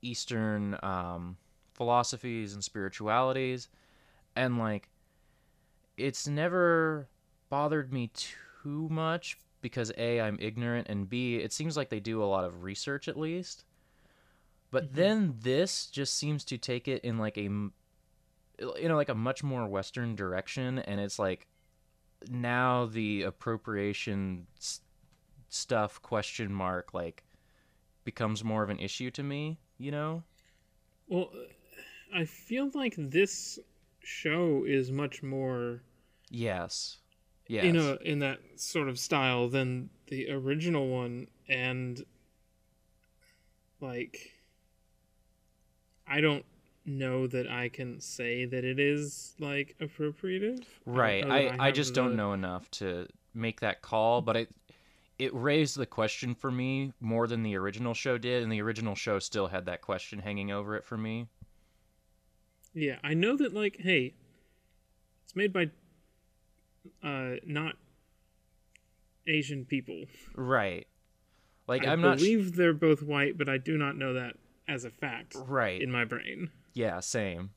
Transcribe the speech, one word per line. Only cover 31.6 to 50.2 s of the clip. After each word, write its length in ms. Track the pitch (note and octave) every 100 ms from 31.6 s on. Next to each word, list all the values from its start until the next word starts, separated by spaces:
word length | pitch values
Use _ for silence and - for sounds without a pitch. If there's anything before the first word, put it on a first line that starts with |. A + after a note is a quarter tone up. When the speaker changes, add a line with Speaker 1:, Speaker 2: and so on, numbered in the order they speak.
| _ - - - -
Speaker 2:
I 100 | G3 D#3+
feel 440 | - - A#3+ C#4
like 200 | C#4+ B3+ G3
this 600 | C#3+ D3+ G3 - - - - _ _ _
show 640 | - - D#3+ D#3+ F3 C#3
is 280 | - C#3 B2+
much 300 | C3+ C#3+ -
more 600 | C#3 C3+ C3 B2 A#2+ A#2+ - _ _ _ -
Speaker 1:
Yes. 680 | A#2+ A#2 F#2 E2+ - - - _ _ _ _ _
Speaker 2:
in 280 | A2+ F3
Speaker 1:
Yes. 20 | E3
Speaker 2:
a, 200 | D3+ C3+
in 160 | - D3
that 220 | C#3 C3+ - -
sort 320 | - E3 C#3
of 80 | B2
style 500 | - D3+ C3 B2 A#2+
than 400 | C3+ B2+ B2+ - _ -
the 220 | C3+ -
original 580 | C#3 C3+ D3+ E3+ D#3+ C3+
one, 400 | B2+ B2 A#2+ - _ -
and, 560 | C3 B2+ B2+ B2+ B2 - _ _ _ _ _ _ _ _ _ _ _ _ _ _ _ _ _
like, 540 | C3+ B2 - - - _ _ _ _ _ _ _ _ _ _ _ _ _ _ _ _ _ -
I 140 | C#3+
don't 240 | D3+ C#3+ - _ _ _ -
know 400 | C3+ C3 B2+ C3
that 200 | B2+ A#2+
I 220 | A#2+ A#2+
can 320 | - B2+ A#2+
say 460 | - - A#2+ B2 B2+
that 180 | B2+
it 140 | B2+ C3
is, 540 | C#3+ D3 C#3+ - - -
like, 380 | D3 C#3+ C#3 -
appropriative. 800 | D3+ - D3+ D3